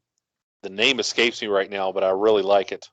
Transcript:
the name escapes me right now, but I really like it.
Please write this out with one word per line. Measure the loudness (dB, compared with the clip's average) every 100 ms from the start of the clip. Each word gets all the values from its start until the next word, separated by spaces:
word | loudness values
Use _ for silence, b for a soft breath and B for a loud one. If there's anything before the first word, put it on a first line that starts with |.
| _ _ _ _ _ _
the | -12
name | 0 0 2
escapes | -2 0 0 0
me | -2
right | -2 -2
now, | -4 -4
but | 0
I | 0
really | 2 2 2
like | 4 2 0
it. | -8 -14